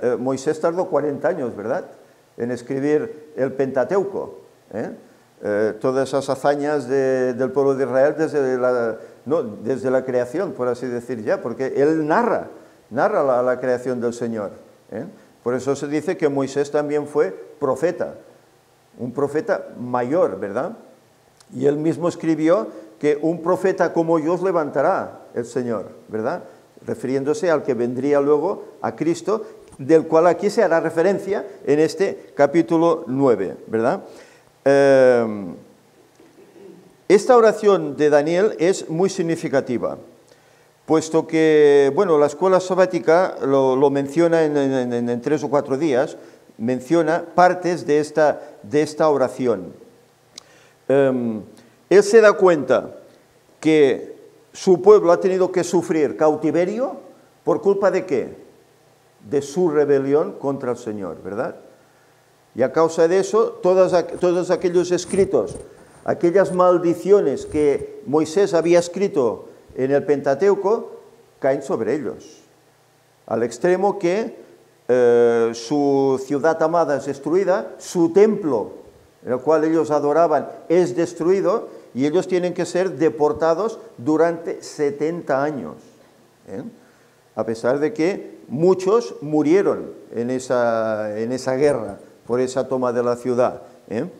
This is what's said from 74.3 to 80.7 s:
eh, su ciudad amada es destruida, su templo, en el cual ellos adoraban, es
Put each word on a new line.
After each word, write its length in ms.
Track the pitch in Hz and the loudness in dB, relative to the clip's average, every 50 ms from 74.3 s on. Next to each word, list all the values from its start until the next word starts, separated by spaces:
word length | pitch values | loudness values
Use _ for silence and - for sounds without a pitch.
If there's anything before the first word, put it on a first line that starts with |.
| - - - - - _ _ _ _ _ _ | -10 -16 -20 -20 -20 _ _ _ _ _ _
eh, 640 | - 123 127 120 120 117 120 120 120 117 117 113 113 113 | 0 2 4 4 4 6 6 4 4 4 2 0 0 -2
su 680 | 113 - - 147 147 143 143 139 135 135 135 131 131 135 | -6 -6 -4 -2 0 2 2 2 2 2 2 0 -2 -2
ciudad 360 | - 147 135 160 160 156 160 165 | -4 -4 0 0 0 2 2 0
amada 340 | 160 170 170 160 147 143 | 0 2 0 0 0 -2
es 80 | 127 123 | -4 -4
destruida, 720 | 147 131 - - 151 165 190 196 175 185 220 214 - - | -8 -10 -8 -4 -2 0 0 2 2 0 -2 -2 -8 -14
su 360 | - - - - 180 165 165 165 | -18 -16 -6 0 0 0 4 6
templo, 580 | 196 208 226 208 - - 151 127 104 95 - - - - - _ _ _ _ _ _ - | 4 4 4 4 0 -2 -2 -2 -2 -2 -6 -10 -18 -20 -20 _ _ _ _ _ _ -6
en 80 | 110 123 | -4 -4
el 60 | 123 | -2
cual 240 | 127 147 160 156 156 | 2 2 2 2 2
ellos 260 | 160 160 160 147 117 | 2 2 0 0 0
adoraban, 580 | 151 147 139 147 147 160 170 151 156 135 123 - - - - | 0 0 0 2 2 4 4 4 2 0 -2 -4 -12 -16 -4
es 260 | - | 0